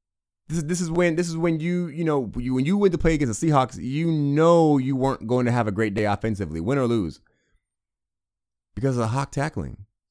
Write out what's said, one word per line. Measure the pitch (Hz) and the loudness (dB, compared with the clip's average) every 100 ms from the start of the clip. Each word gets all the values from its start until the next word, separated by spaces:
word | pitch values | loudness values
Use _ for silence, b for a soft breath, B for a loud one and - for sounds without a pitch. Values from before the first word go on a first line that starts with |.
| _ _ _ _ - | _ _ _ _ -8
This | 165 | -6
is, | |
this | 151 175 | -4 -4
is | 170 | -2
when, | 165 175 160 | 2 2 0
this | 170 | -2
is | 165 | -2
when | 170 160 | 0 0
you, | 165 175 170 | -2 -2 -4
you | 151 | -2
know, | 160 143 113 120 | 0 0 -2 -6
you, | 123 | -2
when | 127 139 | 0 0
you | 202 | 2
went | 196 | 2
to | 165 | 2
play | 165 | 2
against | 156 131 101 | 2 0 0
the | 165 | 2
Seahawks, | 143 127 90 | 2 2 -4
you | 120 143 165 | -6 -2 0
know | 156 143 147 165 170 156 143 | 0 0 4 6 6 6 4
you | 127 135 | 2 0
weren't | 135 127 110 | 0 -2 -2
going | 123 120 | 0 2
to | |
have | 123 107 | 0 0
a | |
great | 101 110 | -2 -2
day | 98 | 0
offensively, | 104 101 113 101 85 82 | 0 0 -2 -4 -4 -4
win | 92 139 | -2 0
or | 120 | 2
lose, | 117 82 - _ _ _ _ _ _ _ _ _ _ _ _ _ _ _ | 0 -2 -6 _ _ _ _ _ _ _ _ _ _ _ _ _ _ _
because | - 135 123 | -4 -2 0
of | |
the | 110 | 0
hawk | 131 139 | -2 -4
tackling | 139 151 - 69 - - _ _ | -4 -4 -6 -10 -12 -20 _ _